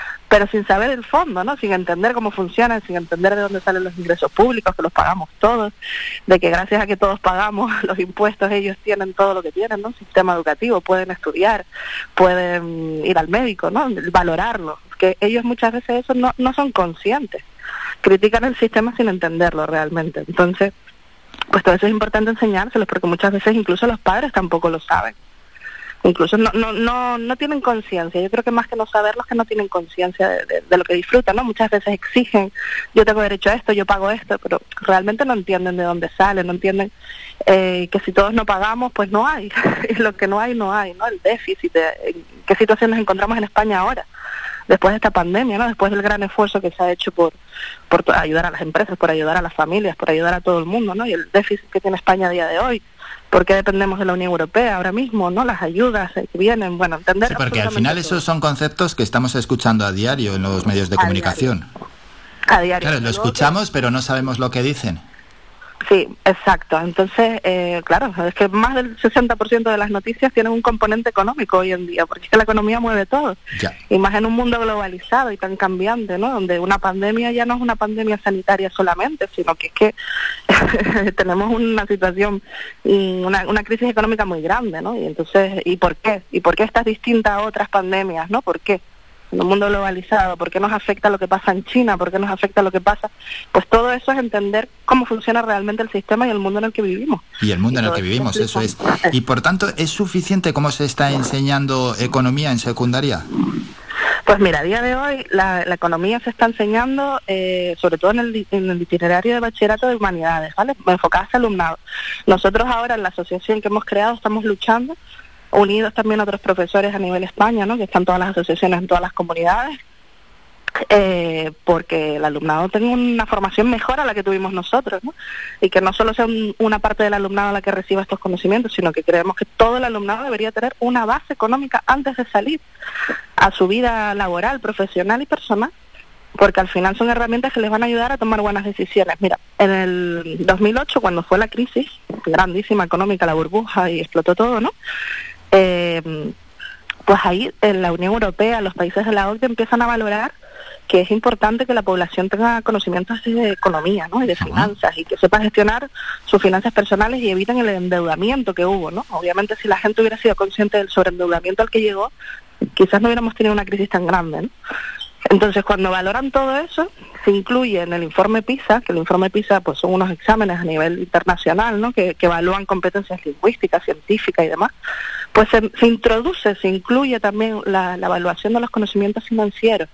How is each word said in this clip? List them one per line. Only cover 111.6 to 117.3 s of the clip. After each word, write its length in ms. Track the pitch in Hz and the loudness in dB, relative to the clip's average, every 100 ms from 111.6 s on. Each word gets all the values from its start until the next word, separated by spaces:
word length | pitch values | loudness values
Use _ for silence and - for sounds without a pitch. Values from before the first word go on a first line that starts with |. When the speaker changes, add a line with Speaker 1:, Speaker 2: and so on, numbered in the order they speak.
| 165 165 - - - - - | -2 -6 -12 -12 -10 -2 2
Speaker 1:
Nosotros 380 | 185 196 214 247 | 4 4 2 0
ahora 240 | 233 240 226 | 0 -2 -2
en 80 | |
la 60 | 185 | -4
asociación 520 | 185 170 180 - 214 | -6 -6 -6 -2 -2
que 60 | 208 | -2
hemos 160 | 214 | -2
creado 300 | - 202 214 233 | -2 0 0 0
estamos 300 | 214 214 214 | -2 -2 -2
luchando, 500 | 196 - 226 254 330 - - - - - | -2 0 0 0 -10 -18 -20 -20 -20 0
unidos 440 | - 202 208 220 | 4 4 2 0
también 260 | 220 220 214 | 0 0 0
a 40 | |
otros 180 | 202 196 | 0 -2
profesores 520 | 208 185 170 202 202 | 0 0 2 2 2
a 60 | 202 | 0
nivel 240 | 185 180 | -2 -2
España, 420 | 185 | -2